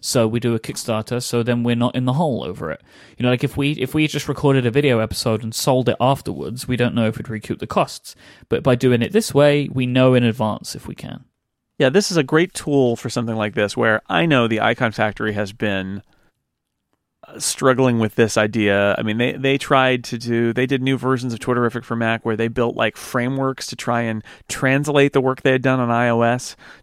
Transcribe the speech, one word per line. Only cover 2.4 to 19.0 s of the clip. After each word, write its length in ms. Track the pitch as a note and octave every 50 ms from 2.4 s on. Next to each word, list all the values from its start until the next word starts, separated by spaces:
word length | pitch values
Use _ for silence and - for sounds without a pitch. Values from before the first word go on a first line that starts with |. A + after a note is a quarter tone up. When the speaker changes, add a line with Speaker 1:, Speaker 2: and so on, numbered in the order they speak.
| B1+
Speaker 1:
over 260 | D2 F2+ - - D#2
it. 120 | D2+ - _ _ - - - - - -
You 60 | B2
know, 60 | B2
like, 140 | B2+ B2 -
if 140 | C3+ - -
we, 140 | C#3 C#3+
if 220 | D3+ - C3 B2+ -
we 120 | D#3 D#3 D3+
just 200 | - D3+ - -
recorded 380 | C#3 - - C#3+ C#3 C3+ B2
a 60 | A#2+
video 280 | A2 B2 - C3+ B2 A2+
episode 440 | A2 A2 - - - B2 A2 G#2+ -
and 100 | A2 A2+
sold 360 | - - - C3+ C3 B2+ B2
it 80 | A2 -
afterwards, 680 | A#2 B2+ C#3 - - - G2 C#2 C#2+ - A2+ B2+ - -
we 100 | B2+ A#2+
don't 180 | A#2+ A#2+ -
know 120 | A#2+ A2+ A2
if 100 | A2 -
we'd 120 | A2 -
recoup 280 | A2 G#2+ - - - -
the 100 | - -
costs. 480 | - G3+ D#3+ - - - - - - _ - - - - - -
But 120 | - -
by 140 | - - -
doing 260 | B2 C3+ B2+ B2 A#2
it 120 | A#2 - -
this 200 | G#3+ A3+ - -
way, 340 | C#3 D3 D3 C#3+ D3 C#3+ -
we 160 | - C3 B2+ B2
know 260 | B2 C3 B2+ C3 B2+
in 100 | B2 A#2+
advance 520 | A#2 A2 A#2+ A2 G#2+ G#2 - - - -
if 120 | - - -
we 60 | -
can. 300 | - - - - - - _ _ _ _ _ _ _ _ _ _ -
Speaker 2:
Yeah, 100 | D3 C3
this 200 | C3+ F#3+ G#3 -
is 80 | F#3+ E3+
a 60 | C#3+
great 320 | B2+ D3+ D#3 F3 F#3 -
tool 400 | - - - D3 C#3 C3 A#2+ A#2
for 120 | - - A#2+
something 280 | - B2+ A#2+ A2+ A2+
like 180 | A2 G#2+ G#2+ -
this, 240 | A2 G#2 G2+ - -
where 240 | A#2+ A2+ A2 G#2+ - -
I 160 | - - E3
know 220 | E3+ D3 C3 A#2 A2+
the 140 | A2 G#2+
Icon 300 | A2 G#2+ A#2+ - B2+ A2+
Factory 420 | G#2 - A2 G#2+ G2 - A2 G#2+ G#2
has 200 | G2+ G#2 G2 G2+
been, 480 | - - G#2 G2 F#2+ F#2+ F#2+ G2 G2+ - _ _ _ _ _ _ _ _ _ _ _ _ _ _ _ _ _ _ _ _ _ _ _ - -
uh, 120 | D#3+ D#3+
struggling 600 | D#3+ - - - D3 C3+ C3 A#2+ C3 B2+ A#2+ A2+
with 160 | A2+ G#2+ -
this 200 | - A#2 G#2+ -
idea. 600 | A2+ G#2+ G#2+ G#2 A2+ G#2+ G2+ G2 G2+ G2+ G2+ G2
I 60 | -